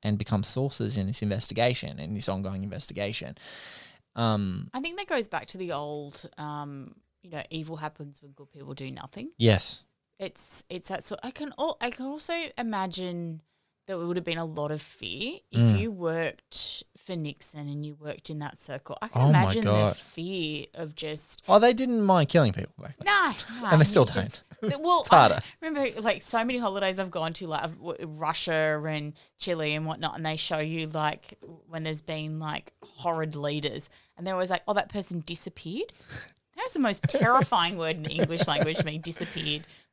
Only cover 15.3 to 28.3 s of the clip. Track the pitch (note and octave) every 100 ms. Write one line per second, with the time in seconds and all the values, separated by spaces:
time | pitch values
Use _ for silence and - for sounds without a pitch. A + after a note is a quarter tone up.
15.3 | F4+ _ - A#2 G#2 A3+ F#3+ E3+ E3 D#3+
16.3 | - - - - - - - - F3 D3+
17.3 | - - D3+ C#3+ D3 D3+ D3 D3+ - -
18.3 | D#3 D3 - - B2+ - - C3 B2 C3+
19.3 | D3+ F#2+ A3+ G#2+ G#2+ G#2 - - - E3+
20.3 | F#3+ D#3 D3+ - - D#3+ D#3 D#3 D3+ -
21.3 | - - G3+ A#3+ A#3+ C4 A#3 G3+ F#3 D3
22.3 | E3+ B2 - - - - - G4 G#4 E4
23.3 | - - A#3 A3+ D#3+ F3+ E3+ B2 G#2 G2+
24.3 | - - - A3 C#4 E4 F4 - D#3+ A#2+
25.3 | - - - D#4+ D4 C4+ A3+ A3 F3 -
26.3 | A#3 A#3 B3 A3 G3 F#3+ F#3 F#3+ E3+ E3
27.3 | E3 E3+ D#3 E3 D#3+ D#3 - E3 D3+ D#3